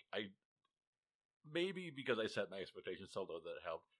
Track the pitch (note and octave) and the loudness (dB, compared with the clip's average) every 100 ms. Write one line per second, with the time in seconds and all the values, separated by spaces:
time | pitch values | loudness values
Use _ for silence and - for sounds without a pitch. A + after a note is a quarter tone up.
0 | - G2+ G#2 F#2+ _ _ _ _ _ _ | -2 -2 -2 -6 _ _ _ _ _ _
1 | _ _ _ _ D3+ D#3 F#3 F#3 F3 C#3 | _ _ _ _ -4 0 2 0 -4 -4
2 | C3 A2+ A2 - G2 G2 F2+ F#2+ G2 F2+ | 2 6 6 4 0 0 -4 -4 -4 -4
3 | F#2+ G2+ F2+ E2 E2 C#2+ E2+ E2 - _ | -2 -2 -2 -2 -4 -4 -2 -2 -4 _